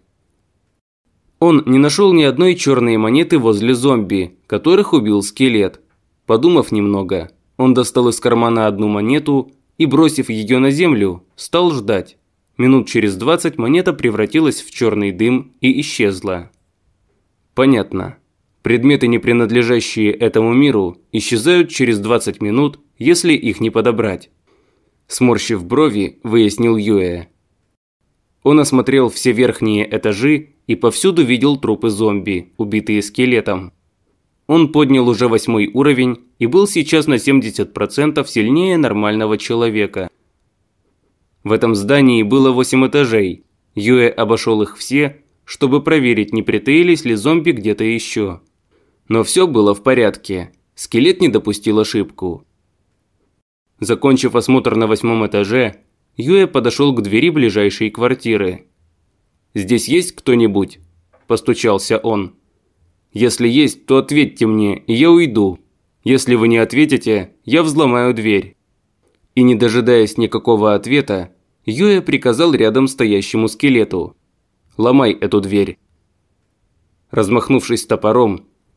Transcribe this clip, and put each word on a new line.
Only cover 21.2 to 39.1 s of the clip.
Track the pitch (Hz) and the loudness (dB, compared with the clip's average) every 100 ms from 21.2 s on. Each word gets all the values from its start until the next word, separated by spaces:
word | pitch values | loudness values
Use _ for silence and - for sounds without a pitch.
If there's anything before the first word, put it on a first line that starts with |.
| - 117 135 180 165 | -4 -2 2 2 0
через | - 123 107 | -2 -2 -2
двадцать | 104 117 107 92 | 0 -2 -2 -6
минут, | 104 117 147 - _ - | -4 -2 -2 -4 _ -4
если | 120 175 175 | 0 2 2
их | 147 113 95 | 0 -2 -4
не | 113 | -2
подобрать. | 113 117 113 107 90 - _ _ _ _ _ _ _ _ | 0 0 0 -2 -6 -12 _ _ _ _ _ _ _ _
Сморщив | - 127 110 - 104 87 | 0 0 2 -2 -6 -2
брови, | 123 156 104 95 - | 0 0 0 -6 -8
выяснил | 117 117 104 107 117 110 | -2 2 2 2 0 0
Юэ. | 104 101 90 87 85 _ _ _ _ _ _ _ _ _ _ _ 139 | 0 0 -2 -6 -12 _ _ _ _ _ _ _ _ _ _ _ 2
Он | 151 | 2
осмотрел | 143 127 123 135 120 | 2 0 2 2 0
все | - 127 | 0 -2
верхние | 113 123 107 110 104 107 | 2 0 0 -2 -2 -2
этажи | - 110 101 135 151 151 _ - | -4 -4 -2 0 0 -4 _ -6
и | 113 | -2
повсюду | 120 - 190 170 | -2 0 0 2
видел | 131 123 139 139 | 0 0 0 0
трупы | 113 104 117 | -2 -2 -2
зомби, | 101 110 101 95 90 - - | -2 -2 -2 -4 -6 -8 -8
убитые | 104 107 104 104 | -4 -4 -2 -4
скелетом. | 98 - 127 117 107 95 92 - _ _ _ _ _ _ - | -4 -2 0 0 -2 -6 -10 -20 _ _ _ _ _ _ -2
Он | 160 151 | 2 2
поднял | 151 139 135 123 | 2 2 2 2
уже | 107 123 | 0 0
восьмой | 110 - 110 101 | 0 0 -2 -2
уровень | 123 143 127 127 117 _ - | 0 0 2 -2 -4 _ -6
и | 117 | 0
был | 170 196 | 2 2
сейчас | 170 147 160 151 | 0 0 0 0
на | 127 | 0
семьдесят | 135 139 110 - 98 | 2 0 0 -4 -8
процентов | - 104 - 151 147 - | -6 -6 -2 -2 -2 -4
сильнее | 113 107 151 185 175 | -2 0 0 0 0
нормального | 131 104 104 | 0 -2 -2